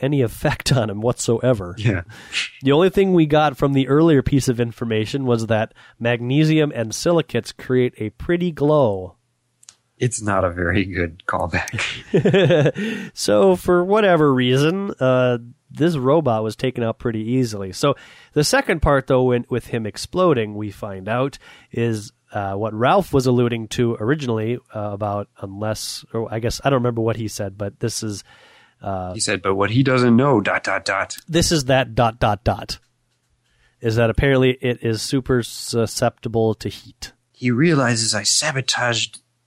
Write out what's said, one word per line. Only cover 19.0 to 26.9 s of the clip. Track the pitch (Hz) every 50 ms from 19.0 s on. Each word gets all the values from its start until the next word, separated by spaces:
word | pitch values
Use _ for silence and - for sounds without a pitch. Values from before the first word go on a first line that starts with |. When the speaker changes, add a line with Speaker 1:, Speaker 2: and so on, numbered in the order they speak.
| - -
Speaker 1:
though, | 135 127 127
when, | 127 123 120 117 -
with | 123 117 - -
him | - 117 110
exploding, | 104 - - - - - 175 185 175 147 120 110 104 104
we | 104 107 101
find | 95 - 120 107 98 95 92 104
out, | 113 123 131 139 - - _ - - - - _
is, | - 120 117 117 113 107 101 - _ _ _ _
uh, | - 107 101 98 98
what | 98 110 107 107
Ralph | 107 120 139 175 202 175 -
was | - 139 123 131
alluding | 123 123 123 120 120 113 113 107
to | - - 123 117 117 -
originally, | 107 117 151 160 143 120 113 110 107 113 123 117 _ _ -
uh, | 110 104 104 101
about | 98 107 104 101 101 101 _ _ -
unless, | - 98 98 101 107 110 107 - - - - - - _ -
or | 113 113 - 107
I | 113
guess, | 113 113 - - -
I | 139
don't | 139 127
remember | 120 123